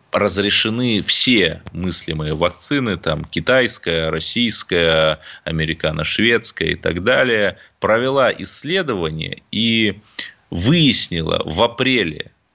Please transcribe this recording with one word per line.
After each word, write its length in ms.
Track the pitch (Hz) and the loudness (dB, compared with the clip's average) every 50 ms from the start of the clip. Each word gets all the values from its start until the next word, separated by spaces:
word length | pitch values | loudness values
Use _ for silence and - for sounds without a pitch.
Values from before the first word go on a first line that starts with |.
| _ _ | _ _
разрешены 880 | - 95 101 101 - 101 98 101 - - - 113 110 120 127 123 110 98 | 0 2 2 2 2 0 0 2 2 0 0 0 -2 -2 0 0 0 0
все 600 | 82 - - - - 131 123 110 90 80 78 87 - - | 0 0 2 2 4 4 4 4 4 2 0 -4 -12 -12
мыслимые 600 | - 82 90 90 82 - - - 80 78 78 76 78 | -8 -6 -4 -4 -4 -6 -6 -6 -6 -4 -2 -4 -2
вакцины, 600 | 78 85 90 - - - - 147 143 127 110 92 | 0 0 -2 -2 -6 -6 -2 -2 0 0 -2 -4
там, 300 | 87 - 82 78 78 78 | -2 -2 -4 -4 -4 -6
китайская, 840 | - - - - - 127 131 123 113 - - - 90 82 82 80 80 | -6 -6 -4 0 2 4 4 2 2 -2 -4 -4 -2 -2 0 0 -2
российская, 1120 | 78 80 80 - - 117 120 113 101 - - - 92 87 85 82 80 80 80 78 76 - - - - - _ | -4 -4 -4 -4 -2 0 0 0 -2 -4 -4 0 2 2 4 4 4 4 4 2 0 -2 -8 -18 -20 -12 _
американо-шведская 1300 | 85 80 80 78 80 80 - - 78 78 78 78 - - - 107 117 117 107 - - - - 82 82 | -4 -2 -2 -2 -2 -2 -2 -2 -2 -2 -2 -4 -4 0 2 2 2 2 2 -2 -6 -6 -4 -4 -2
и 60 | 82 | -4
так 280 | 85 - 85 85 87 87 | -2 -2 -4 -4 0 0
далее, 540 | 117 131 139 135 123 117 107 101 95 87 - - _ _ _ | 2 2 2 2 2 2 2 2 0 -2 -6 -18 _ _ _
провела 540 | - - 110 113 123 131 135 139 127 110 | 0 0 2 2 2 0 2 2 2 2
исследование 1120 | - - 104 - - - - 143 180 196 180 143 117 92 82 78 80 78 85 - - - _ _ | 2 -2 -8 -12 -12 -12 -8 -4 -2 -2 -2 -2 -2 -2 -2 -4 -4 -6 -8 -8 -10 -12 _ _
и 480 | - 101 113 117 113 113 110 104 95 104 - _ _ - - - - _ _ _ | -2 0 0 2 2 2 2 2 0 -4 -14 _ _ -14 -14 -14 -18 _ _ _
выяснила 920 | - 87 90 120 170 175 156 131 104 - - - - 82 80 80 82 - - | -6 0 2 4 4 6 4 4 4 2 -2 -2 -4 -4 0 0 -2 -2 -2
в 180 | 80 78 90 | -2 0 2
апреле 680 | 113 117 - - 127 131 131 117 95 80 76 73 - - _ _ _ _ | 2 0 2 0 0 2 2 2 0 -2 -4 -8 -14 -16 _ _ _ _